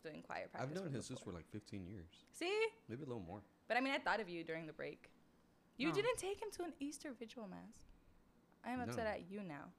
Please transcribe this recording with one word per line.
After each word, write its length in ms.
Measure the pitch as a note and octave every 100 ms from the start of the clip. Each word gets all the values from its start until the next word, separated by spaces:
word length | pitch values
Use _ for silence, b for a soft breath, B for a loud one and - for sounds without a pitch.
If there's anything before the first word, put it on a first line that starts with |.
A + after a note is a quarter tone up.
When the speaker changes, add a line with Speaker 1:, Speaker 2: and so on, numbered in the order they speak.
Speaker 1:
doing 180 | D#3+ D#3
choir 240 | E3+ E2 F2+
practice 220 | - B2+
Speaker 2:
I've 40 |
known 120 | D#3+ F#3+
Speaker 1:
for 40 | C3+
Speaker 2:
Jesus 120 | F#2
Speaker 1:
before. 240 | E2+ -
Speaker 2:
for, 40 | F2
like, 120 | D#2
fifteen 340 | G#2+ - G#2 F2+
years. 220 | G#2 E2 - -
Speaker 1:
See? 240 | - E4+ G#4 A4 - -
Speaker 2:
Maybe 160 | A#2
a 40 | D3
little 140 | A#2+ E2+
more. 140 | G2+ - - -
Speaker 1:
But 80 | A3+
I 60 |
mean, 120 | C4+
I 60 | C#4
thought 220 | - G3+
of 80 | G3
you 160 | E3+ E3
during 200 | D#3+ D#3+
the 60 |
break. 380 | D3+ C#3+ - - - - - - - - -
You 100 | C#4
Speaker 3:
No. 40 |
Speaker 1:
didn't 240 | E4 A4 A#4
take 240 | F#4 G4
him 80 | A4
to 100 | -
an 100 | F4 C4
Easter 320 | C#4+ D4+ D#4+
vigil 320 | A#3 A3+ - G#3
mass. 380 | F3+ F3+ A3 - - - - - - - -
I 80 | -
am 80 | B3
upset 240 | A#3+ B3 A3
Speaker 2:
No. 60 |
Speaker 1:
at 180 | F#3 E3+
you 140 | G3
now. 220 | G3 C#3+ E3